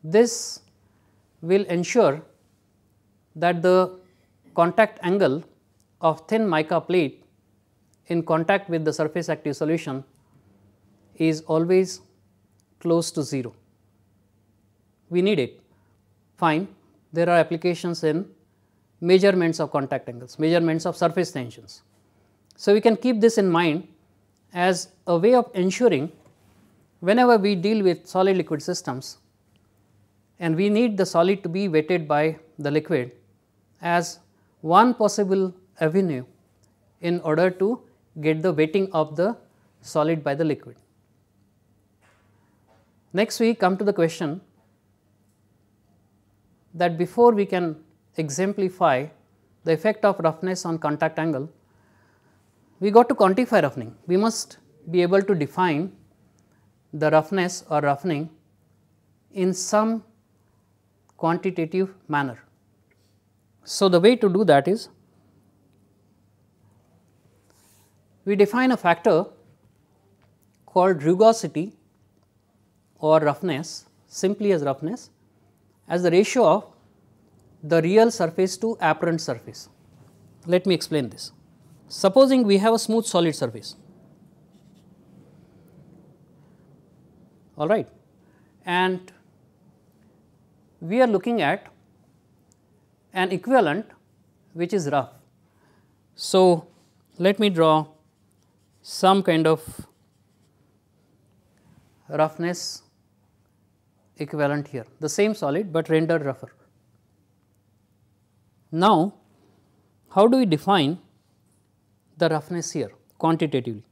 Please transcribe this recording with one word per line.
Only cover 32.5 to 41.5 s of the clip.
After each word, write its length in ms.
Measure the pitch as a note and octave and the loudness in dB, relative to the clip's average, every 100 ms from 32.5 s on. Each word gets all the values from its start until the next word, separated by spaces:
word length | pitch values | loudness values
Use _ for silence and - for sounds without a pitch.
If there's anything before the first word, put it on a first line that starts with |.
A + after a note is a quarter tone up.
| - | -8
the 120 | C#3+ | -2
liquid 420 | D3+ D3+ D#3 B2 - _ _ _ _ _ _ | -2 -2 -4 -4 -14 _ _ _ _ _ _
as 380 | E3+ F3 E3 - _ _ _ _ | -2 -2 -2 -12 _ _ _ _
one 340 | D#3 F3+ A#3+ | 2 4 4
possible 600 | A#3 G#3 G#3 G3 F#3+ F#3+ F3+ _ _ | 2 -2 0 -2 0 -2 -6 _ _
avenue 440 | D#3+ F3+ F#3+ C3 B2 _ _ _ _ _ _ _ | -2 0 -2 -4 -10 _ _ _ _ _ _ _
in 200 | E3+ E3+ | -4 -4
order 300 | E3 D#3 F3+ | -2 2 0
to 300 | F3+ F#3+ A#3+ - _ _ - | 0 -2 -2 -10 _ _ -6
get 220 | D3+ D#3 | -2 0
the 100 | F3+ | -2
wetting 400 | D3+ D#3 G3 F#3+ | 0 0 0 -2
of 240 | E3 D3+ D3+ | -2 -4 -2
the 200 | F#3 A#3 _ _ _ _ | -2 -4 _ _ _ _
solid 420 | - D#3+ D3+ E3 | -6 -2 -2 -2
by 120 | D3 | -4
the 100 | C#3 | -4
liquid. 320 | D#3+ C#3 - - _ _ _ _ _ _ _ | -2 -4 -8 -20 _ _ _ _ _ _ _